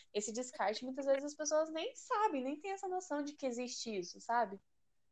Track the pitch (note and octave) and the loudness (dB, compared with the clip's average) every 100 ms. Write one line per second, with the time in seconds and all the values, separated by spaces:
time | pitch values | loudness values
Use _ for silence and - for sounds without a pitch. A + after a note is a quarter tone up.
0 | - G#3 G#3+ A3 B3+ - G3+ G#3+ B3+ C4 | -6 -2 -2 -2 -4 0 0 0 -2 0
1 | C#4 C4+ D4 D4 D4+ D#4 D#4+ D#4+ G#4+ - | 2 4 2 -4 2 4 4 0 -4 -6
2 | - A4 G#4+ C#4 B3+ D4+ G4 G4 F#4+ F#4 | 0 4 4 4 0 -2 -4 -4 -2 -2
3 | - D4 C#4+ D4 C4 A#3 B3 - A#3 G3+ | 0 -2 -2 -2 -2 -2 -4 -4 -4 -4
4 | F3 G3 - A#3 G#3+ G3 _ _ _ _ | -4 -6 0 2 2 -2 _ _ _ _
5 | _ | _